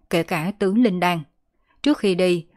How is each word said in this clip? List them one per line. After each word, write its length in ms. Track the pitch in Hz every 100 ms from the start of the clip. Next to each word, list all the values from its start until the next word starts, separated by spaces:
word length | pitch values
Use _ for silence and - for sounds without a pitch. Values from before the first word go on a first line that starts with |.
| _
kể 120 | 170
cả 300 | 160 170 165 -
tứ 160 | 196
linh 260 | 214 247 180
đan. 220 | 180 170 139 _ _ _ _ _
Trước 160 | 285 294
khi 160 | 202
đi, 320 | 180 180 175 -